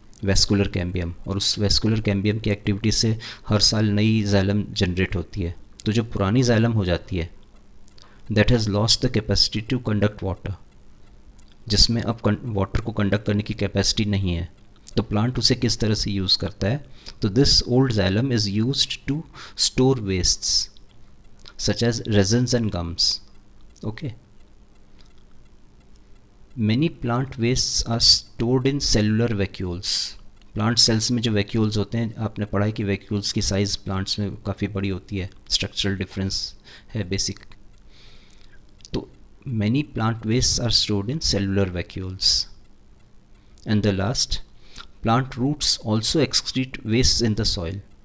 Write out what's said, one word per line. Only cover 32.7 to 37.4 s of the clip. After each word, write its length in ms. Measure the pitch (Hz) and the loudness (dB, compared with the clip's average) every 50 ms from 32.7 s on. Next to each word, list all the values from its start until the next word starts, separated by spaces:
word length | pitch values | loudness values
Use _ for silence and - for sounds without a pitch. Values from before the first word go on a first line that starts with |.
कि 120 | 107 - 107 | 0 -2 -2
वैक्यूल्स 480 | 98 98 98 - - 107 101 101 - | -2 -2 -4 -4 -4 -4 -4 -2 -2
की 100 | - 113 | -2 -2
साइज 340 | 104 - 98 95 104 98 - | -2 0 0 0 0 0 -2
प्लांट्स 420 | - - - 98 95 98 - - - | -6 -6 -4 -4 -2 -2 -2 -2 -4
में 180 | 104 98 - | -4 -4 -4
काफ़ी 320 | - - 104 98 - 104 98 | -6 -6 -6 -4 -4 -4 -4
बड़ी 200 | 104 101 98 98 | -2 -2 -2 -2
होती 300 | 95 90 - - 104 98 | -4 -4 -6 -6 -6 -6
है, 120 | 90 92 - - - - | -6 -6 -10 -14 -8 -4
स्ट्रक्चरल 460 | - - - 98 - - - 101 98 | -4 -2 -4 -4 -4 -2 0 0 0
डिफरेंस 580 | 95 98 - - 98 95 95 95 - - - - - - - - - - - - | -2 -4 -6 -4 -4 -4 -2 -2 -4 -6 -8 -12 -14 -20 -20 -20 -20 -16 -10 -6
है 140 | 110 98 87 | -6 -4 -4
बेसिक। 320 | 95 95 - - 98 - | -2 -2 -2 -4 -6 -8